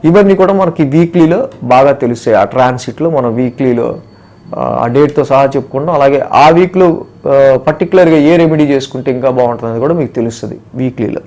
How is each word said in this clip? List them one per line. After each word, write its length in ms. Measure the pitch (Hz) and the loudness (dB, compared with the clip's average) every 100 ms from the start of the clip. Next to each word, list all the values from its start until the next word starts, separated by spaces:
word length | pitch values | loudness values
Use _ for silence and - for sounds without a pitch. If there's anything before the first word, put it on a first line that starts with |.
ఇవన్నీ 300 | 160 185 196 | 4 4 4
కూడా 180 | 190 185 | 2 2
మనకి 300 | 196 180 165 | 2 -2 -2
వీక్లీలో 640 | 143 151 170 175 160 185 262 - | 0 2 0 2 2 0 -4 -8
బాగా 300 | 120 123 139 | 0 2 4
తెలుస్తాయి. 440 | 135 120 117 - 104 | 0 -2 -4 0 0
ఆ 80 | |
ట్రాన్సిట్లో 640 | 101 127 127 127 - - 165 | 0 0 0 -2 -10 -6 -2
మనం 240 | 151 120 | -2 -2
వీక్లీలో, 640 | 113 127 120 131 120 117 - - - - - - - | -2 -4 -2 -2 0 -4 -8 -14 -20 -20 -20 -14 -6
ఆ, 220 | 123 120 | -4 -2
ఆ 40 | 120 | 0
డేట్తో 380 | 127 147 147 | 0 0 0
సహా 200 | 135 135 | 0 2
చెప్పుకుంటాం. 500 | 139 135 - 135 156 | 2 -2 -6 -6 -4
అలాగే 300 | 156 139 139 - | 0 2 0 0
ఆ 160 | - 147 | 2 4
వీక్లో, 560 | 165 185 185 180 - - - - | 4 2 2 0 0 -8 -10 -2
ఆ, 280 | 139 135 131 | 2 4 2
పర్టికులర్గా 600 | 143 151 175 185 170 160 | 0 -4 0 2 4 4
ఏ 200 | 147 170 | 4 4
రెమెడీ 280 | 165 156 | 2 2
చేసుకుంటే 480 | 147 139 135 127 131 | 0 0 -4 -8 -4
ఇంకా 180 | 127 131 | -2 -2
బాగుంటుందని 500 | 127 123 117 117 113 | 0 0 -2 -6 -4
కూడా 140 | 139 | -2
మీకు 200 | 170 127 | -2 -4
తెలుస్తుంది 460 | 123 117 113 107 - - | -4 -6 -6 -12 -14 -14
వీక్లీలో. 460 | 123 127 123 113 - | -6 -6 -4 -6 -6